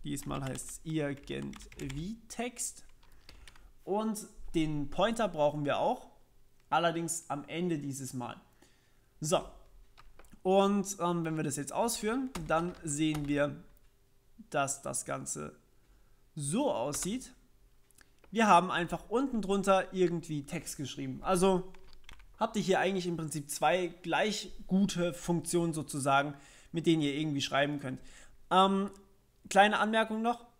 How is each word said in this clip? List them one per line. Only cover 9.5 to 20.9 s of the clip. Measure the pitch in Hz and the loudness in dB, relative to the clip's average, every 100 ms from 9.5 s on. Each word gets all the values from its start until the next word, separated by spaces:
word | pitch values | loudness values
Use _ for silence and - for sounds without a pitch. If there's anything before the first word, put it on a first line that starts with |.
| - - - - - - - - - | -18 -20 -20 -20 -20 -20 -20 -20 -4
Und, | 185 190 196 202 185 - | 4 6 6 2 0 -2
ähm, | 175 175 165 | 0 0 -2
wenn | 156 | -2
wir | |
das | 147 143 | -2 -4
jetzt | 135 | -4
ausführen, | - 233 - 208 247 262 180 160 | -2 0 0 -2 -2 -4 -6 0
dann | 160 175 180 | 0 0 -6
sehen | 165 143 156 151 143 | -6 0 0 0 0
wir, | 143 143 147 - - - _ _ _ _ - - | 0 0 -2 -16 -20 -20 _ _ _ _ -20 -6
dass | 147 139 - | -2 -2 -4
das | 135 - - | -6 -6 -6
Ganze | 135 135 - 76 - _ _ _ - - - _ - | -8 -6 -8 -10 -12 _ _ _ -20 -20 -20 _ -10
so | 139 196 277 | -4 0 0
aussieht. | 113 131 147 175 254 - - _ _ - _ _ - - _ - | 0 -2 -4 -4 -6 -10 -20 _ _ -20 _ _ -20 -20 _ -6
Wir | 208 214 | 2 8
haben | 175 180 | 8 8
einfach | 147 175 170 - | 0 -2 -4 -2
unten | 233 269 233 | 0 0 -2
drunter | 185 196 190 190 185 | 0 2 6 4 4
irgendwie | 190 175 170 156 151 139 | 2 2 2 -4 -8 -6
Text | 170 - - | -8 -8 -8
geschrieben. | 135 | -8